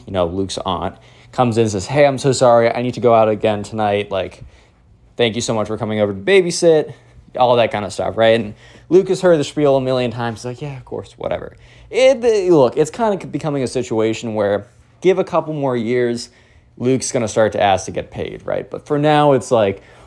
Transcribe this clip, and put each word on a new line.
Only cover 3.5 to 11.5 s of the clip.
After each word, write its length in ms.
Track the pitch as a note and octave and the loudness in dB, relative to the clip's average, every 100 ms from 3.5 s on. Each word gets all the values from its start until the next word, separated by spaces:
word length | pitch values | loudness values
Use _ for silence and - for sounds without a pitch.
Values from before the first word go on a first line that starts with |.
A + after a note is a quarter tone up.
| G#2 | -2
tonight, 480 | G2+ A2 G#2 G2+ G2 | -6 -4 -2 -2 -2
like, 340 | G2 F2 - - _ _ _ _ _ _ - | -6 -6 -12 -20 _ _ _ _ _ _ -2
thank 180 | A#2 A2+ | -2 -2
you 60 | |
so 120 | A#2+ | -4
much 140 | A2 G#2 | -4 -4
for 100 | G#2+ | -6
coming 220 | G#2+ G#2+ | -4 -2
over 140 | G#2 | -2
to 60 | G2 | -2
babysit." 760 | F3+ G3 F3 E3+ E3+ D#3 D3+ - _ - - - | 2 2 2 2 4 4 0 -10 _ -20 -12 0
All 180 | B2 A#2 | 2 4
that 160 | A2 | 2
kind 140 | G#2 G2 | -2 -6
of 80 | |
stuff, 240 | - F#2 G#2 | -6 -6 2
right? 220 | A2+ A2+ | 2 2
And 140 | G#2 - - - - | 0 -12 -20 -20 2
Luke 200 | F3+ F#3+ | 2 2
has 120 | F3+ | 0
heard 160 | F3+ D#3+ | 2 2
the 60 | |
spiel 320 | C3+ D3+ C#3+ C3+ | 0 0 2 2
a 60 | |
million 300 | C3 B2+ B2 | 0 -2 -2
times. 280 | A#2+ A#2 G#2 | -4 -6 -6
He's 60 | B2 | -12
like, 160 | B2 | -12
"Yeah, 160 | D3 C3 | -14 -14
of 80 | A#2+ | -12
course, 320 | G#2+ G2+ - | -14 -14 -10
whatever." 380 | - - - | -8 -6 -10